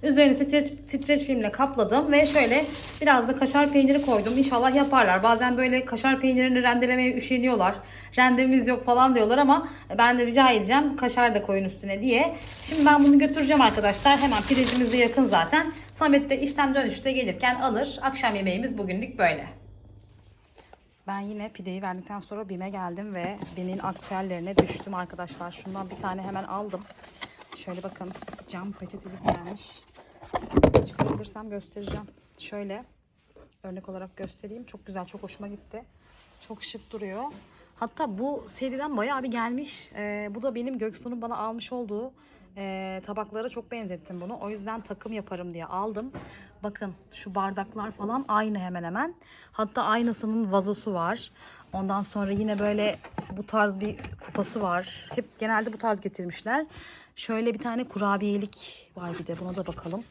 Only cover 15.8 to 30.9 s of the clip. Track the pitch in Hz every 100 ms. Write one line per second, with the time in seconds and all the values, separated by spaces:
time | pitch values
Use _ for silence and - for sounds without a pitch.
15.8 | - - 302 277 285 269 277 - 277 269
16.8 | 240 - 269 262 233 180 247 247 269 220
17.8 | 285 - 262 269 240 202 190 185 254 233
18.8 | 190 185 254 - 180 151 143 - - -
19.8 | - - - _ _ _ _ _ - -
20.8 | _ _ - 196 202 208 208 214 185 185
21.8 | 196 180 180 202 180 208 208 185 185 196
22.8 | 180 175 208 185 175 202 - 170 185 190
23.8 | 185 185 - 190 190 180 175 196 190 -
24.8 | - 190 180 - 175 - 175 180 196 190
25.8 | 190 190 202 190 190 190 196 196 208 185
26.8 | 202 - - - - - - - - 180
27.8 | 185 - 185 190 - - - 185 196 196
28.8 | 185 196 190 185 - 175 170 202 - -
29.8 | _ - - _ - - - - - -
30.8 | -